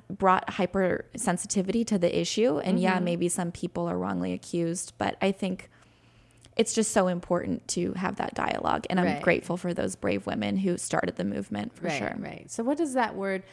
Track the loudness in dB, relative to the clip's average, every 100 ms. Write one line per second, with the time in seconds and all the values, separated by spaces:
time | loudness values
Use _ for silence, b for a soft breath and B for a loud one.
0 | -14 2 6 6 2 0 0 2 2 0
1 | -4 -4 -2 -2 0 0 0 0 2 2
2 | 4 2 0 2 4 2 2 2 4 2
3 | 2 2 0 0 -2 -4 -6 -4 -2 -2
4 | -2 -2 -2 -4 -4 -2 -2 -2 -8 -4
5 | -4 0 0 0 -4 -4 -10 b b b
6 | b b b b b 0 2 2 2 4
7 | 2 0 0 0 0 -4 -2 -2 -2 -2
8 | -4 -2 -4 -2 -2 0 0 0 0 2
9 | 2 2 2 2 2 -4 -2 -2 -2 -2
10 | -2 -2 -2 -2 0 0 0 0 0 0
11 | 0 -2 -4 -4 -6 -6 -6 -6 -4 -2
12 | -4 -6 -10 -12 -10 -4 -2 0 0 0
13 | 0 -2 -4 -4 -6